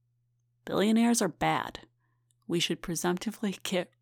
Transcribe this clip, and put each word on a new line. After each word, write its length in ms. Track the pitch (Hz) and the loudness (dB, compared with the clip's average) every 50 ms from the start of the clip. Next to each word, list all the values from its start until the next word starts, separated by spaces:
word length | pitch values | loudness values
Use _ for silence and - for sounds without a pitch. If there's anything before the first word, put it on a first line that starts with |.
| _ _ _ _ _ _ _ _ _ _ _ _ _ | _ _ _ _ _ _ _ _ _ _ _ _ _
Billionaires 560 | - - 170 196 220 220 226 233 233 233 - | -4 0 2 2 4 4 4 4 4 4 2
are 80 | 208 165 | 0 -2
bad. 500 | - - 160 160 156 131 - - - - - _ _ _ _ _ _ _ _ _ _ _ _ | -2 -2 0 0 0 0 -2 -6 -10 -14 -18 _ _ _ _ _ _ _ _ _ _ _ _
We 140 | - 170 170 | -2 -2 0
should 220 | - - 170 160 | 0 0 -2 -4
presumptively 760 | - - 165 - - 180 180 180 - 220 208 - 226 202 175 - - | -4 -6 -4 -2 0 0 0 0 -2 -6 -6 -4 -4 -4 -4 -4 -6
get 260 | - 185 180 165 - _ _ | -2 -2 -2 -2 -4 _ _